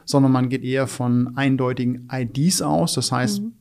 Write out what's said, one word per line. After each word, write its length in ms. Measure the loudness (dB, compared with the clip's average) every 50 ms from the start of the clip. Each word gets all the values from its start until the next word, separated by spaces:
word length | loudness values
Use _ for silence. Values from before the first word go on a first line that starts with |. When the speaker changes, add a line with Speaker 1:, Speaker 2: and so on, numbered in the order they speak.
| -4
Speaker 1:
sondern 280 | 0 2 4 4 4
man 160 | 4 2 2 0
geht 160 | -2 -4 -2
eher 240 | -2 0 0 -2 -2
von 480 | -4 -2 0 2 2 2 0 0 -2
eindeutigen 720 | 0 0 2 2 2 0 0 0 0 -2 -2 -2 -4 -6 -8
I 140 | -6 -6 -6
Ds 340 | -4 -2 0 0 2 2 0
aus. 340 | 0 0 2 2 2 0 0
Das 180 | -2 -2 0
heißt, 300 | 0 0 0 0 -2 -4
Speaker 2:
Mhm. 100 | -6 -8 -10 -14